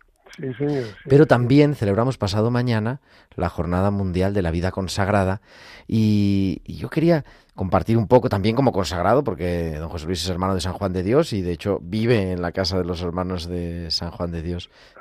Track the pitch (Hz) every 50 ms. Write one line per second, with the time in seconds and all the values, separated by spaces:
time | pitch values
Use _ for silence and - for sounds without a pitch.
0 | _ _ _ _ _ - - - 151 131 123 113 143 147 147 135 120 110 101 -
1 | - 143 135 143 156 139 135 120 123 120 139 147 147 147 147 - 113 95 98 101
2 | 117 135 127 - 104 98 95 107 107 120 123 120 123 123 117 110 107 113 135 143
3 | _ _ _ - _ _ _ - 87 85 - - 82 85 87 92 95 101 101 101
4 | 98 92 85 90 92 98 101 101 90 82 80 87 85 92 - - 95 87 - -
5 | 98 92 104 101 95 92 95 101 - _ - - - - - - - - - 110
6 | 110 107 107 104 101 101 101 98 98 95 - - - - - - 135 127 - 160
7 | 151 170 170 151 131 - - - _ _ _ - 95 90 87 92 80 - 113 117
8 | 110 - 123 123 - 110 101 101 95 110 113 123 139 120 - 95 92 82 90 85
9 | 87 98 117 143 143 120 92 71 90 87 87 85 85 82 76 76 82 82 87 85
10 | 76 82 92 82 82 92 90 87 92 95 98 90 85 92 87 - 101 95 90 92
11 | 87 98 120 151 170 - 120 101 90 87 87 80 - 104 95 - 71 87 95 110
12 | 110 117 123 107 95 92 92 87 87 85 82 95 95 87 95 92 90 85 90 82
13 | 90 87 82 90 90 90 92 87 80 87 90 87 87 85 85 87 85 82 - -
14 | 87 85 - - 90 85 85 85 80 87 87 87 - - _ - - - - -